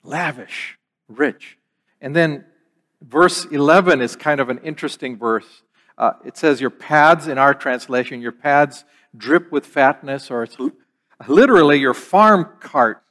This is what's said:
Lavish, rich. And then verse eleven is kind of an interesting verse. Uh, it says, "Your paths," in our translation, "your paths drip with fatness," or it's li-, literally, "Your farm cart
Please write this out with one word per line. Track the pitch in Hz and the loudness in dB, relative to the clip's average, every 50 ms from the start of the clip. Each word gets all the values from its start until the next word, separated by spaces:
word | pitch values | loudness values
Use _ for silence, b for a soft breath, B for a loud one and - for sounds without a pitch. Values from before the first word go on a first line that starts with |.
| _ | _
Lavish, | - 143 160 175 160 139 123 - - - - - - - _ _ _ _ _ _ _ | -10 -8 -8 -6 -8 -8 -12 -16 -16 -14 -14 -14 -16 -18 _ _ _ _ _ _ _
rich. | 107 120 147 135 - _ - - _ _ _ _ _ _ _ _ _ _ - | -6 -4 -4 -4 -4 _ -20 -20 _ _ _ _ _ _ _ _ _ _ -14
And | 139 143 | -4 0
then | 170 165 160 147 139 - _ _ _ _ _ _ _ _ _ _ _ | 0 0 0 -2 -8 -12 _ _ _ _ _ _ _ _ _ _ _
verse | - 123 117 151 175 180 175 - - | -20 -6 0 2 2 2 2 -2 -10
eleven | - 151 143 143 147 160 190 190 175 165 135 | -8 -4 -2 2 4 4 4 4 2 0 0
is | 123 113 - | 0 -6 -8
kind | - - 151 147 139 | -8 -4 -4 -2 -2
of | 135 120 | -2 -4
an | 127 123 | -6 -8
interesting | - 156 156 - - 147 - - - 131 123 104 | -8 -12 -12 -8 -10 -10 -10 -10 -12 -12 -12 -8
verse. | 117 117 113 110 110 _ _ _ _ _ _ _ _ _ _ _ | -4 -4 -4 -4 -4 _ _ _ _ _ _ _ _ _ _ _
Uh, | - 113 - _ _ | -2 -2 -2 _ _
it | 127 - | -20 -14
says, | - - 156 143 120 | -2 0 0 0 0
"Your | 135 123 | -2 -8
paths," | - _ - - 151 151 147 156 170 160 147 | -8 _ -8 -2 2 4 4 4 4 2 0
in | 156 139 131 | -8 -2 2
our | 135 139 139 | 2 2 2
translation, | 139 - 143 127 123 - - 131 123 123 - 139 123 | 0 -4 -6 -6 -6 -6 -6 -4 -4 -4 -6 -10 -12
"your | 120 120 113 | -12 -14 -14
paths | _ - 147 143 143 147 143 - - _ _ _ _ _ _ _ | _ -4 0 2 2 0 0 -4 -18 _ _ _ _ _ _ _
drip | 117 107 120 151 175 170 - 156 | -16 -4 0 0 0 0 -2 -8
with | 143 - | -8 -8
fatness," | - _ 147 135 135 147 - - 139 135 135 - - | -6 _ 0 0 0 0 -2 -10 -12 -12 -12 -12 -10
or | 127 120 117 | -8 -8 -8
it's | 113 - - | -10 -10 -10
li-, | 127 143 - _ _ _ _ _ _ _ _ _ - - | -10 -10 -10 _ _ _ _ _ _ _ _ _ -6 0
literally, | 139 180 254 277 247 190 156 147 147 143 | 4 4 4 6 4 4 4 4 2 2
"Your | 139 131 123 | 0 -2 -4
farm | - - - - 190 214 214 214 190 160 - _ _ | -4 -8 -2 2 4 6 6 4 2 0 -6 _ _
cart | - - - 147 120 110 107 _ _ _ | -20 -6 -2 0 0 0 -2 _ _ _